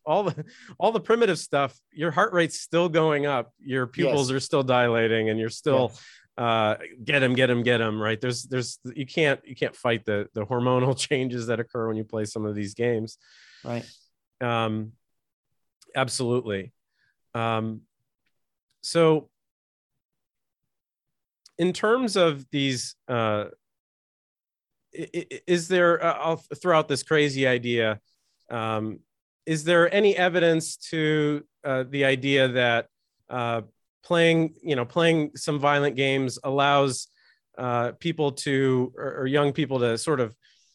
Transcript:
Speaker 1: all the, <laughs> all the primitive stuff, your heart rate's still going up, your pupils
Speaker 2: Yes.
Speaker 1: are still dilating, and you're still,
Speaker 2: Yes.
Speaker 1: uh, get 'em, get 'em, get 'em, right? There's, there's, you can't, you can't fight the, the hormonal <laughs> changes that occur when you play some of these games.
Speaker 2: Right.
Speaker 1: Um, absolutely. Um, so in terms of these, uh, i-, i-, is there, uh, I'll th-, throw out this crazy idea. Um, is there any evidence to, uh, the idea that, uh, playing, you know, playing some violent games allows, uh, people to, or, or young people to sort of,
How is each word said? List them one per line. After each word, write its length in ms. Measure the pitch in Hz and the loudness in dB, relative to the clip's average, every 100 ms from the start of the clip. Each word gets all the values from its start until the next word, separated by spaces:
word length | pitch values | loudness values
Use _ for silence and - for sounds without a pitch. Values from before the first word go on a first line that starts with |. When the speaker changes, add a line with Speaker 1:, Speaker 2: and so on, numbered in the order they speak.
Speaker 1:
all 200 | - 170 | -2 0
the, 200 | 196 143 156 - | 0 -6 -10 -18
<laughs> 160 | - - | -20 -4
all 120 | 190 | -2
the 100 | 226 | 0
primitive 380 | - 233 226 160 | 0 2 2 0
stuff, 400 | - 143 135 - _ | -2 -2 -2 -6 _
your 180 | 151 165 | -6 -4
heart 220 | 151 214 | 0 0
rate's 280 | 180 165 - | 2 0 -2
still 280 | - 165 175 | -2 0 2
going 380 | 156 160 147 143 | 2 2 2 0
up, 260 | 131 117 _ | -2 -4 _
your 260 | 139 131 127 | -6 -4 -4
pupils 440 | 131 139 143 127 | -2 0 2 0
Speaker 2:
Yes. 60 | 135 | -2
Speaker 1:
are 40 | |
still 220 | - 147 | -2 0
dilating, 640 | 131 123 120 117 113 113 110 | 2 4 4 2 2 2 0
and 80 | 110 | 0
you're 120 | 113 | -4
still, 400 | - 151 135 120 | -4 0 2 2
Speaker 2:
Yes. 100 | - - - _ - | -4 -20 -20 _ -6
Speaker 1:
uh, 380 | 120 113 107 107 - 127 | 0 2 2 -2 -6 -12
get 180 | 113 143 | -2 2
'em, 120 | 131 | 2
get 160 | 123 127 | 4 2
'em, 120 | 120 | 2
get 180 | 120 117 | 2 2
'em, 200 | 113 107 | 0 -2
right? 200 | 107 107 | -2 -2
There's, 240 | 127 120 | -4 -6
there's, 340 | 123 127 117 - 127 127 | -6 -6 -6 -10 -14 -12
you 100 | 131 | -8
can't, 340 | - 151 135 | 0 2 0
you 100 | - | -4
can't 220 | 131 135 - | -6 -6 -4
fight 280 | 123 117 | -2 -2
the, 240 | 110 104 104 | -2 -4 -4
the 100 | 110 | -8
hormonal 540 | 101 123 123 127 127 131 | -4 -2 2 2 2 -2
<laughs> 0 | |
changes 480 | - 139 131 120 117 | -2 -2 -2 -4 -4
that 120 | 113 | -4
occur 260 | 117 120 113 | -4 -6 -4
when 80 | 110 | -6
you 80 | |
play 200 | 110 113 | -6 -6
some 200 | 107 113 107 | -6 -6 -6
of 80 | |
these 200 | 104 101 | -6 -6
games. 440 | 104 120 113 110 - _ _ - - | -2 -2 -2 -4 -12 _ _ -20 -18
Speaker 2:
Right. 200 | 127 120 - - _ _ _ - | -10 -10 -10 -20 _ _ _ -8
Speaker 1:
Um, 520 | 123 117 113 110 110 - _ _ _ _ _ _ _ _ _ | -4 -2 -2 -4 -8 -16 _ _ _ _ _ _ _ _ _
absolutely. 800 | - 127 - 123 123 117 98 92 _ _ _ _ _ _ | -4 -4 -2 -2 -2 -2 -6 -8 _ _ _ _ _ _
Um, 480 | 117 113 113 110 110 - _ _ _ _ _ _ _ _ _ | -6 -2 -2 -4 -8 -16 _ _ _ _ _ _ _ _ _
so 480 | - 170 160 156 - _ _ _ _ _ _ _ _ _ _ _ _ _ _ _ _ _ _ _ _ _ _ - | -4 2 4 2 -2 _ _ _ _ _ _ _ _ _ _ _ _ _ _ _ _ _ _ _ _ _ _ -4
in 140 | 180 | -2
terms 440 | 175 214 247 247 196 | 0 0 0 0 2
of 280 | 165 143 135 | 2 0 -6
these, 460 | 147 139 123 - - - | -2 -2 -2 -8 -12 -4
uh, 380 | 120 110 104 101 - _ _ _ _ _ _ _ _ _ _ _ _ _ - | -2 0 -2 -4 -12 _ _ _ _ _ _ _ _ _ _ _ _ _ -14
i-, 100 | - | -12
i-, 260 | 175 165 135 - | -10 -10 -8 -2
is 220 | 175 165 | 0 2
there, 340 | 185 175 170 | 2 4 4
uh, 80 | 165 | 0
I'll 220 | 131 160 160 | -2 -2 -4
th-, 240 | - - | -8 -6
throw 180 | 180 160 | 2 2
out 100 | 156 | 2
this 140 | 135 | -2
crazy 440 | - 156 147 135 131 | 0 2 2 2 0
idea. 540 | 123 120 117 110 107 _ _ _ _ - | 0 0 0 0 -2 _ _ _ _ -12
Um, 500 | 120 110 110 110 104 _ _ _ _ - | -6 -4 -4 -6 -10 _ _ _ _ -6
is 180 | 160 | -4
there 280 | 156 175 170 | 2 4 4
any 240 | 202 208 185 | 4 4 4
evidence 600 | 185 175 170 160 160 - - | 2 4 2 2 -2 -10 -8
to, 540 | 160 156 156 147 147 - _ | -2 0 2 0 -2 -8 _
uh, 200 | 143 131 127 | -4 -4 -2
the 160 | 139 | 0
idea 440 | 135 135 139 139 131 | 2 2 2 4 4
that, 380 | 123 123 117 - _ _ _ - | 2 2 2 -2 _ _ _ -12
uh, 340 | 127 117 117 - _ _ _ | -6 -4 -4 -8 _ _ _
playing, 520 | - 170 165 165 160 - | -2 2 4 4 0 -4
you 140 | 165 131 | -4 -2
know, 80 | |
playing 480 | 120 175 165 160 147 131 | -2 2 4 4 0 -6
some 220 | - 147 | -6 -2
violent 380 | 143 143 143 123 | 2 2 0 0
games 420 | 139 135 131 - | 0 0 -2 -4
allows, 640 | 139 139 143 143 139 123 - _ _ _ _ - | -4 0 4 4 2 -2 -10 _ _ _ _ -10
uh, 360 | 127 120 120 | -4 -2 -2
people 400 | - 170 160 147 | -4 -6 -2 -2
to, 600 | 135 147 135 135 127 127 - | -2 -2 0 2 2 -2 -6
or, 240 | 139 139 | -10 -6
or 60 | 131 | -2
young 260 | 143 143 | 0 0
people 260 | 135 135 131 | 0 -2 0
to 160 | 120 113 | 0 -2
sort 240 | - 143 | -2 -2
of, 140 | 113 - _ _ _ | -2 -6 _ _ _